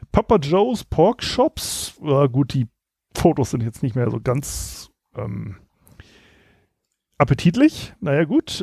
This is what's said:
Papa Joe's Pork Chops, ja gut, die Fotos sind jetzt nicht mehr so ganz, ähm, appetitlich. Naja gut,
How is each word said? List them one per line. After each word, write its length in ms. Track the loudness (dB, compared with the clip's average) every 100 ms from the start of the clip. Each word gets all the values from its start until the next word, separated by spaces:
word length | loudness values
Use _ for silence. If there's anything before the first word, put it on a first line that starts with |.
| -2
Papa 240 | -2 2 2
Joe's 480 | 4 2 2 -2
Pork 380 | -4 2 2 2
Chops, 760 | -4 0 0 0 -8 -8 -10 -8
ja 240 | 0 2 2
gut, 260 | 2 0
die 140 | -2 -4 _ _ _ _ 0
Fotos 360 | 2 2 -2
sind 120 | -2
jetzt 180 | -6 -4
nicht 140 | -4 -2
mehr 160 | -2
so 80 | -2
ganz, 720 | -2 -4 -4 -10 -10 -14 -20 _ _ -12
ähm, 400 | -10 -10 -10 -14 _ _ _ -20 -20 _ _ _ _ _ _ _ _ _ _ _
appetitlich. 760 | 0 2 2 4 4 2 -10 -8
Naja 240 | -2 0
gut, 380 | 2 0 -2 -8